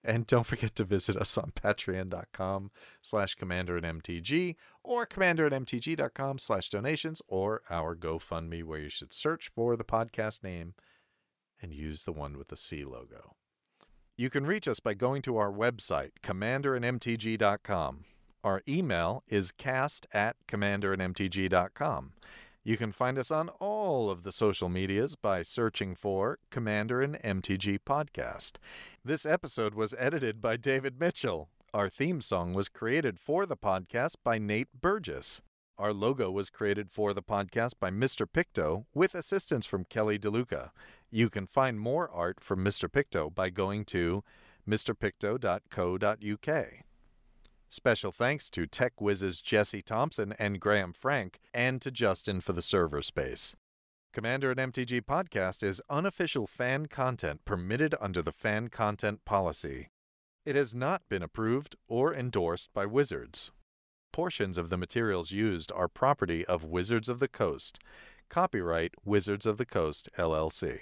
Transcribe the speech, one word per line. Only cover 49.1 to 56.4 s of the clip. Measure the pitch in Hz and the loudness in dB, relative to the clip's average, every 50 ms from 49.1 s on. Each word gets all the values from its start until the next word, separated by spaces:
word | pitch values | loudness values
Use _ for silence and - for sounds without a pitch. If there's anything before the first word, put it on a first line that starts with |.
| 101 92 98 95 85 - | 2 2 0 -2 -2 -4
Jesse | - - 110 107 104 - - 101 | -2 2 4 4 4 4 0 -8
Thompson | - - 110 113 135 156 - - 107 98 107 | -6 -4 0 0 0 0 0 -4 -4 -4 -2
and | - 107 101 101 92 | -2 -2 -2 -2 2
Graham | - 104 104 101 95 87 82 | 4 4 4 4 4 0 -6
Frank, | - - 131 143 131 98 90 - - _ _ - | -4 -2 0 0 0 -2 -4 -10 -18 _ _ -2
and | 120 120 131 131 127 | 0 0 0 0 -2
to | - 135 | -4 -6
Justin | 127 - 120 101 95 - - - 98 92 | 0 4 4 4 4 2 0 -2 -2 0
for | - - 92 | 0 0 0
the | 87 | 0
server | - - - 95 85 78 71 73 | 0 4 4 4 4 4 2 -2
space. | 69 - _ - 69 65 58 - - - - _ _ _ _ _ _ _ _ _ _ _ - | -2 -2 _ -2 -2 -2 -4 -4 -6 -6 -8 _ _ _ _ _ _ _ _ _ _ _ -8
Commander | - 107 117 127 139 139 131 | -4 -2 0 0 2 2 2
and | 127 131 | 2 2
M | 131 127 | -2 -2
T | - 131 127 | -2 -4 -2
G | 117 123 123 | 0 0 -2
Podcast | 110 - 139 170 190 165 - 107 92 92 98 - - | 0 0 0 0 0 0 0 0 0 0 0 0 0
is | 98 95 - - - | 0 0 -2 -4 -2
unofficial | 143 147 175 196 - - 180 156 - 135 | -2 0 0 0 0 0 -2 0 0 -2